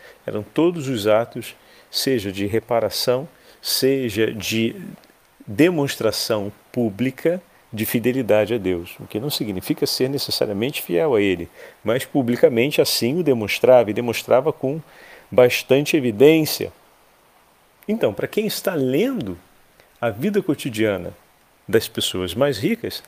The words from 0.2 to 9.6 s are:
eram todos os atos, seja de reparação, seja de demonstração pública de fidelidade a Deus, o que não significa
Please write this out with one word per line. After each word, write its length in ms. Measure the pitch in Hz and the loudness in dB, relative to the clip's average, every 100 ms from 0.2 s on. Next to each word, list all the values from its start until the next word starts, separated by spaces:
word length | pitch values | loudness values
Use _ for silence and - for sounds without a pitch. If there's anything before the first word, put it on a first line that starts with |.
| - | -10
eram 160 | 107 | -8
todos 460 | 104 - 165 170 135 | -6 0 0 0 -4
os 200 | 120 104 | -2 2
atos, 480 | 107 120 123 - - _ - _ | 2 0 -6 -14 -16 _ -20 _
seja 400 | - 135 127 98 | -4 -2 -2 -2
de 140 | 95 101 | -4 -2
reparação, 800 | 113 - 117 107 - - 123 160 - - - | -2 0 0 0 -2 -2 -2 -4 -14 -20 -16
seja 720 | - - 131 135 123 101 110 | -6 0 2 2 -2 0 -2
de 440 | 113 90 113 113 98 87 - - _ _ _ - | -2 -4 -2 -2 -4 -12 -18 -20 _ _ _ -10
demonstração 1040 | 104 165 165 139 - 110 - - 110 101 - _ | 2 4 4 -2 0 -2 -2 -2 -2 -4 -10 _
pública 720 | - 117 98 127 131 165 185 - _ _ | -4 -2 -2 -4 -2 -2 -2 -6 _ _
de 120 | 104 110 | -8 -4
fidelidade 680 | 123 113 131 107 107 104 | 0 0 0 2 2 2
a 40 | 120 | 0
Deus, 380 | 98 87 87 - | -2 -2 -6 -14
o 60 | 101 | -10
que 140 | 110 | -6
não 100 | 143 | -4
significa 560 | - 110 92 | -4 -4 -6